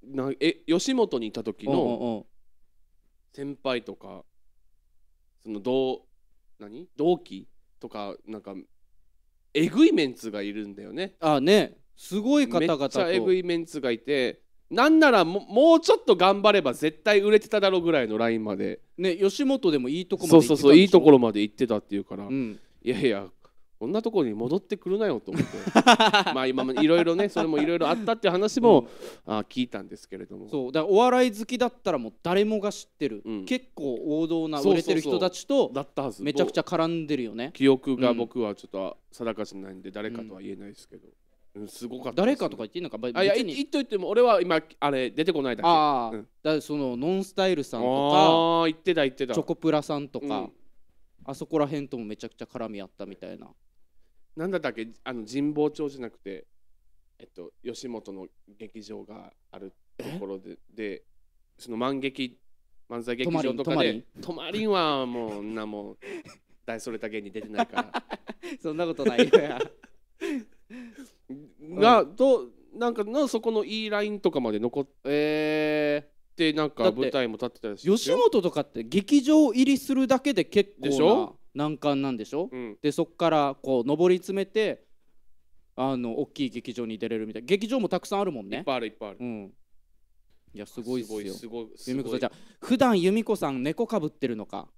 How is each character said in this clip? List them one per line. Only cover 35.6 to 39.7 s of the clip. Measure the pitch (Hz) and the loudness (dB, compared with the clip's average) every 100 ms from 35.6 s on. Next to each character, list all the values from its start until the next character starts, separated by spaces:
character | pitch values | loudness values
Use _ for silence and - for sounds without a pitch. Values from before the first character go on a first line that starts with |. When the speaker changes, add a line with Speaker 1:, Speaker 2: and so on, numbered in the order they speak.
| 175 | 0
Speaker 1:
だ | 127 | -2
っ | 139 | -8
た | - | -8
は | 135 | -8
ず。 | 104 | -6
Speaker 2:
め | 143 | -6
ち | 143 | 0
ゃ | 180 | 0
く | |
ち | - | 0
ゃ | |
絡 | 151 175 165 | -4 -2 -2
ん | 170 151 | -2 -4
で | 143 | -4
る | |
よ | 117 107 | -4 -8
ね。 | 117 | -10
Speaker 1:
記 | - 135 | 2 4
憶 | 131 139 123 | 4 2 0
が | 127 | 0
僕 | 117 117 123 | 0 -4 -4
は | 107 101 | -6 -6
ち | - | -10
ょ | |
っ | |
と | 98 95 - _ | -8 -8 -10 _
定 | - 117 | -8 -8
か | 107 101 | -6 -10
じ | 98 | -12
ゃ | |
な | 98 | -16